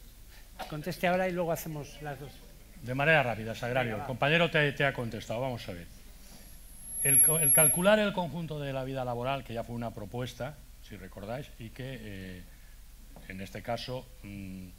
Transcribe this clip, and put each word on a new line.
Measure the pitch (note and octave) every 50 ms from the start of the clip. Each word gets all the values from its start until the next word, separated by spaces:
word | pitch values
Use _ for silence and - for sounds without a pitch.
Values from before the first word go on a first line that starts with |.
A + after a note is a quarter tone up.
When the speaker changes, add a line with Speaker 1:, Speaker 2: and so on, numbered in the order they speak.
| - - - - - - - - - - - - - -
Speaker 1:
Conteste | D#3 D3+ C#3+ F3+ D#3+ - F#3
ahora | F3 F3+ F#3 F#3 F#3
y |
luego | F3 F3+ F3 E3
hacemos | D#3+ - - E3+ D#3 D3 C3+ - - -
las | D3+ D3 C#3 B2
dos. | C#3+ B2 - - - - - - - - - -
Speaker 2:
De | B2 A#2 B2+
manera | C#3 C#3+ D#3+ D#3+ D3
rápida, | B2 A#2+ A2 G#2+ A2 A2+ G#2+
Sagrario. | - B2+ A#2+ B2 C3 B2 A#2
Speaker 1:
Venga, | G#2+ G#2
va. | C#3
Speaker 2:
El | B2+
compañero | B2 A2+ C3+ C#3+ D#3+ E3+ E3+ D#3
te, | E3 D#3 D3 C#3+
te | C#3 - D3
ha | C#3
contestado. | - - A#2+ A2+ A2+ G#2 - - A2 A#2
Vamos | C3 C3 B2 A2 - -
a |
ver. | F#2 E2+ E2+ - - - - - - - - - - - - - - - - - - - - - - - -
El | C#3 C#3 -
co-, | - D#3 D3+ D#3+
el | D#3 -
calcular | - D#3+ D#3 - D#3+ F3 F3+ G3+ G#3+ G#3+
el | G#3 G3+
conjunto | - F#3 F3 D3 C3+ E3+ E3 D3+ D#3 D3
de | C#3+ C#3
la | C3+ C3+
vida | C3 C3+ C3+ C3 B2
laboral, | B2 A#2+ A#2+ A#2+ C3 C#3 C3+ -
que | - A2+
ya | A#2
fue | A2 - A#2+
una | A#2 A#2+ A2+
propuesta, | - - G#2 F#2+ A#2 A#2+ B2+ B2 - - A#2+ D3 D3+ - - - - - - -
si | G#2+
recordáis, | F2+ F#2+ F#2+ - G2+ G2 G2+ A#2+ C#3+ C#3+ - - -
y | A#2 G#2+
que, | - - B2+ C3 C3 A2+
eh, | A2 G#2+ G2 F#2+ F#2 F#2 F#2 F2+ F2+ - - - - - - - - - - - - - - - - -
en | F#2 F#2+
este | G2 - - A2
caso, | G#2 A#2+ A#2 A#2 - - B2+ B2+ - - - - -
mm, | G2+ G2+ G2 G2 F#2+ F#2 F#2+ F#2 F2+ F2+